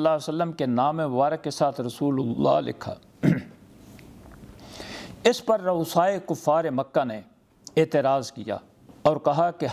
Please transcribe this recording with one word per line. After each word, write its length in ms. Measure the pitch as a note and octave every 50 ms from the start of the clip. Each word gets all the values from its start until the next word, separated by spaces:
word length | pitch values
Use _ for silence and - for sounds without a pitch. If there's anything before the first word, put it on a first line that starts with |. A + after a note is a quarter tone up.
| D#3
अलैहि 100 | D#3+ D#3+ D3+
वसल्लम 340 | C#3+ - D#3 E3 F3 E3 D#3+
के 120 | - C#3+ B2+
नाम 340 | A#2+ A#2+ C3 D3 D#3 D#3+ D#3+
मुबारक 380 | C#3+ B2 B2 C#3 D3 D#3+ D#3+
के 100 | - D3+
साथ 280 | C3+ - D#3+ C#3 B2+ -
रसूलुल्लाह 800 | B2 A#2+ A2+ - C#3+ C#3+ C#3 C3 C3 A#2 A2+ - C#3+ C3+ C#3 -
लिखा। 340 | C#3 - - - - - - - - - _ - -
<clears throat> 40 | - D#3 - - - - - - - - - - - - - - - - - - - - - - - - - - - - - - - - - - - - - - A3+
इस 120 | A#3+ -
पर 200 | - - A3 G#3
रऊसाए 580 | F#3 F#3 F3+ E3+ E3 E3 - E3+ F3 G3 G3+ F3+
कुफ़ार 480 | F#3 - E3 C3 - D3+ D3 D#3+ E3 D#3
मक्का 320 | C3 B2+ C3 - - D#3+ C3+
ने 200 | B2 A2 G#2+ F#2 - _ _ _ _ _ _ _ - - D#3
एतराज़ 540 | D#3+ D#3 - D3 B2+ C3 C3+ C#3 A#2+ - -
किया 260 | - G#2 A2 G2 G2+ - - _ _ - - - - -
और 120 | D3+ D#3 D3 -
कहा 240 | D3 C#3+ D#3 E3+ F3 E3
कि 120 | - D#3 B2+